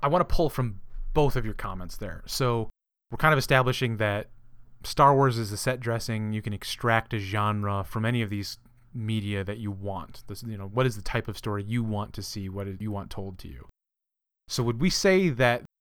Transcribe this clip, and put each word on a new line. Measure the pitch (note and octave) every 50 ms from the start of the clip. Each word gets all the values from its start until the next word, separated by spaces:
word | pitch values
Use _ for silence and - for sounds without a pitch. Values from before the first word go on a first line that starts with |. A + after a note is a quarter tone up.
| -
I | C#3+
wanna | D#3+ F3+ F3
pull | - - - E3+ C#3+
from | - - B2 A2+ G#2 - - - - - - - -
both | D#3 D3 C#3 -
of | C3 G#2+
your | G#2+ G2
comments | - - G2+ F#2+ F#2 F2+ E2+ -
there. | - G#2+ - - - -
So | - - - C3+ B2 A#2+ A#2 A2 - - _ _ _ _ _ _ -
we're | -
kind | - - D#3 D#3
of | C3+
establishing | B2 - C#3 C3 B2+ B2 B2+ - C3 A#2 A#2
that | G2+ G#2+ G#2 G2+ G#2 A2 - - - - - - - - - - - -
Star | - - - C#3+ C#3+ C#3+
Wars | C3+ C#3 C3 A#2 A#2
is | A2+ G2+
a | G#2
set | G2+ - C3 C3 C3
dressing. | A#2+ A#2 A#2 A2+ - - A2+ A2 G#2+ G#2+ G#2+
You | G#2+ -
can | A2 G#2
extract | G2 - - - - - A#2 A2+ A2+ A2 - -
a | G#2+
genre | G2 F#2+ G#2 G#2+ G#2 G#2+ G#2+ G#2 G2+ G2+ G2+ G2 F#2+
from | - - A2+ A2
any | A2+ B2 A#2+ A2+
of | G2
these | G#2 G2+ G2+ - - - - - - _ - - -
media | B2 A2 G#2+ A2 A2 G2+ G2+ G#2 G2 F#2+
that | G2 G#2 A2
you | A2 G#2
want. | G2 F#2+ G2 G2+ F#2+ F2+ - - - - - -
This, | G2+ - A#2
you | A2+ A2
know, | G2 G2 G2
what | G#2 B2 C3
is | B2+ G#2
the | G2+ F#2+
type | - - A#2 A2 -
of | G#2
story | - - A2+ G#2 G2+ G2+
you | G#2 A#2 A#2+ A2+
want | A2 G#2+ G2+ G#2 - -
to | - G2
see? | - - G#2 G2 F#2+
What | F#2 G2 G2
do | G2 G2 F#2+
you | G#2+ G#2+ G2+
want | G2 F#2+ -
told | - A2 G2 G2 F#2 -
to | - -
you? | C2+ B1+ - - - _ _ _ _ _ _ _ _ _ _ _ _ _ _ -
So | - - A#2+
would | A#2 A#2 A#2
we | D#3 F#3
say | - - - G3 F#3+ F#3 F#3+ E3+
that, | C3 A2+ C3 A#2+ A#2+ A#2+ - - _ _